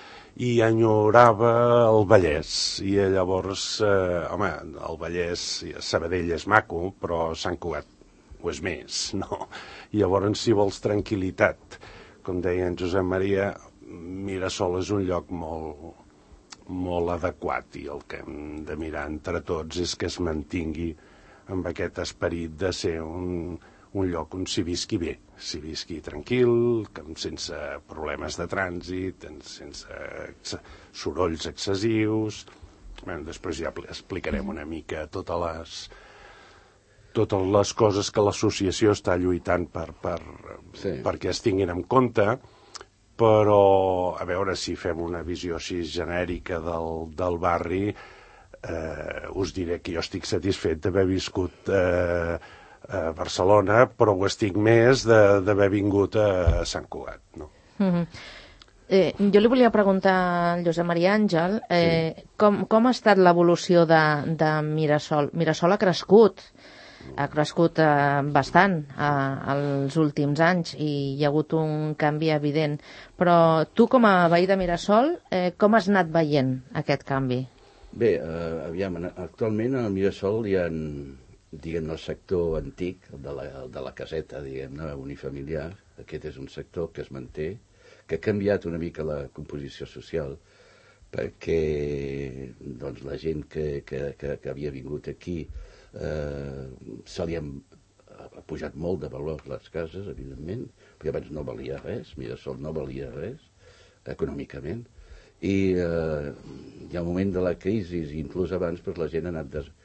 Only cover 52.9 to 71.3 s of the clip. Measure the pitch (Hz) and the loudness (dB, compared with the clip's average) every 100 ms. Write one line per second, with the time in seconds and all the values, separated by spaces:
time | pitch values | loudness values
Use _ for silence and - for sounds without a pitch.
52.9 | 98 80 78 90 - 92 104 95 110 127 | -4 -4 -4 -4 2 6 6 6 6 6
53.9 | - 107 92 98 - 107 90 107 117 117 | 6 4 4 0 0 -2 2 6 6 6
54.9 | 131 107 110 101 101 95 101 101 101 101 | 4 6 8 8 6 4 4 4 4 2
55.9 | 98 95 110 104 92 85 85 85 - - | 2 2 2 2 2 2 2 -2 -6 -8
56.9 | - 65 - _ 78 76 _ _ - 190 | -12 -12 -16 _ -18 -18 _ _ -2 0
57.9 | 175 165 - - - - - - _ - | 0 -2 -10 -18 -18 -20 -20 -20 _ 2
58.9 | 190 160 - 202 202 226 254 233 220 196 | 4 4 2 4 6 6 6 6 6 4
59.9 | 190 196 185 180 175 170 175 170 165 170 | 4 4 4 2 2 2 2 0 0 0
60.9 | 170 175 214 208 165 180 220 - 175 170 | 2 4 4 4 2 2 -2 0 2 4
61.9 | 165 160 - - - 208 190 190 220 233 | 4 0 -4 -14 2 4 4 2 4 4
62.9 | 233 220 196 180 170 175 170 - 175 160 | 4 4 8 8 8 6 4 6 6 8
63.9 | 160 156 147 156 156 156 156 151 156 156 | 6 6 2 0 0 2 2 0 0 2
64.9 | 147 - 151 147 165 160 156 170 202 185 | 2 2 0 0 0 0 2 4 4 2
65.9 | 160 - 208 208 - - - - - - | 0 6 8 8 4 -12 -20 -20 -20 -20
66.9 | - 131 135 143 147 151 - 165 165 156 | -20 -12 -6 -2 0 0 2 2 4 4
67.9 | 147 143 143 143 143 - 175 196 170 143 | 6 4 2 2 2 4 4 4 2 -4
68.9 | - 147 143 135 135 - 139 143 139 139 | -2 0 0 0 -4 -2 -2 0 -2 0
69.9 | 160 151 143 143 147 165 180 165 139 151 | 2 0 2 0 2 2 2 -2 -6 -4
70.9 | 143 139 139 147 | -2 -4 0 2